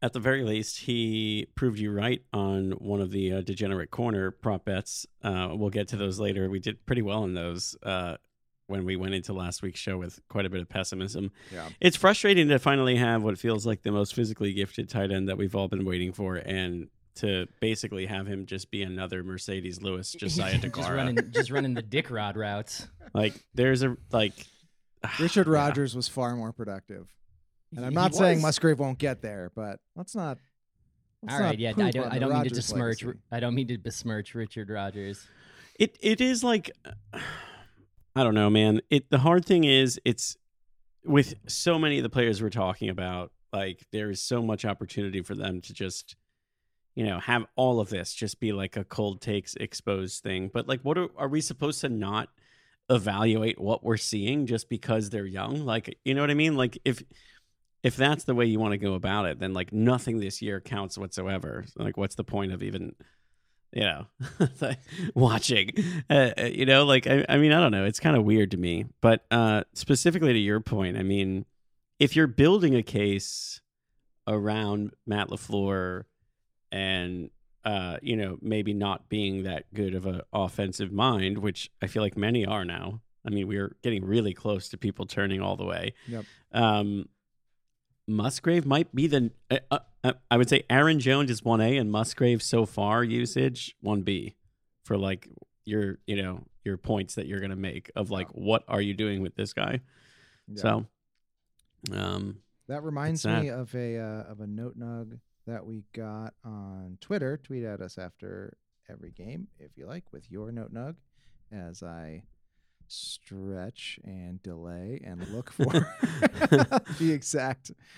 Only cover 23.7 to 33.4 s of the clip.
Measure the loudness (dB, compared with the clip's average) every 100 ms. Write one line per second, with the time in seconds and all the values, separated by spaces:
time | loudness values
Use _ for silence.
23.7 | 4 0 -2 -2 0 2 -2 -18 _ _
24.7 | _ _ _ -8 -2 2 4 4 4 4
25.7 | 0 -2 -4 -6 -4 -4 -4 -8 -8 -8
26.7 | -8 -12 -16 -18 _ _ _ _ _ _
27.7 | -8 -2 4 4 6 6 6 4 4 4
28.7 | 4 0 -2 -2 -4 -8 -8 -10 -8 -10
29.7 | -10 _ -14 -10 -6 -6 -8 _ _ _
30.7 | _ _ _ _ _ -6 0 0 0 0
31.7 | 0 0 0 -2 0 2 2 2 -2 -2
32.7 | 0 0 -2 -6 -10 _ -2